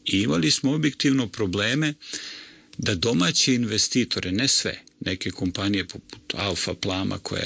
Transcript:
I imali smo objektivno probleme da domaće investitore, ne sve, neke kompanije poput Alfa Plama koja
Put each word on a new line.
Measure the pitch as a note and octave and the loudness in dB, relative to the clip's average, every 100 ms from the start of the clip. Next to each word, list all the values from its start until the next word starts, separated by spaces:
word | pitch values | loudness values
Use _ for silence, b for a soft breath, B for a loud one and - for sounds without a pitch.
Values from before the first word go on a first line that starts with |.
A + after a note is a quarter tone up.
| - | -2
I | F#2+ | 0
imali | A#2 E3 D#3 | 2 2 2
smo | - C3+ | 2 2
objektivno | D#3 D3+ - C#3+ C3+ A2 | 2 0 2 2 2 0
probleme | - G2+ G2 G#2+ C#3 D3+ D3 B B B B B B B - | -2 0 2 2 2 0 -2 B B B B B B B -4
da | - F#2+ | -2 2
domaće | A2+ B2 F3 - - | 2 4 4 2 4
investitore, | B2 A2+ G#2+ - C3 A2 G#2 F2+ | 4 2 0 2 2 0 -2 -2
ne | G2 C3+ | 0 2
sve, | - F#2 - - _ - | 2 0 -6 -12 _ -4
neke | F2+ F2+ | -4 -4
kompanije | - F#2 F2 G2 G2 F2+ | -2 -2 0 0 0 -2
poput | - - - - | -10 -16 -16 -10
Alfa | - G2+ E2 - | -4 -2 -2 -4
Plama | F2+ G2+ F#2 F#2+ G2 | -4 -2 -2 -2 -4
koja | - F#2+ | -6 -4